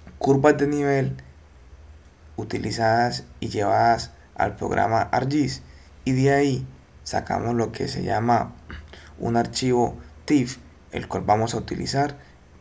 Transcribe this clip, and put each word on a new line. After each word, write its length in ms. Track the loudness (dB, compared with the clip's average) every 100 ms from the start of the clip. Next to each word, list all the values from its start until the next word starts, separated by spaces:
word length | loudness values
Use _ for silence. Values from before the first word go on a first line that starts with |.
| -20 -4
curvas 380 | 2 4 6 4
de 100 | 2
nivel 500 | 0 0 2 0 -4 -14 -20 -20 -20 -20 -20 -20 -20 -20 -20 -18 -12
utilizadas 880 | -8 -6 -4 0 2 4 2 -2 -12 -10
y 80 | -6
llevadas 600 | -2 2 4 4 2 -2 -16 -12 -4
al 180 | -2 -2
programa 460 | -4 0 2 0
argis, 640 | 0 -2 0 0 0 -4 -14 -20 -20 -10 -2
y 80 |
de 200 | 2 4
ahí 340 | 4 2 0 -6 -14 -20 -20
sacamos 520 | -6 -6 -4 -4 -2 0
lo 180 | -2
que 160 | -4 -6
se 140 | -4
llama 500 | -2 0 2 2 0 -8 -18 -18 -18 -20 -20 -8
un 160 | -2 0
archivo 600 | 0 -2 0 2 2 -2 -16 -12
tif, 360 | 0 2 2 -6 -16 -20 -12
el 160 | -12 -6
cual 140 | -4
vamos 300 | 0 2 0
a 40 | -4
utilizar 580 | -6 -6 -4 -2 -2 -4 -20 -20 -20 -12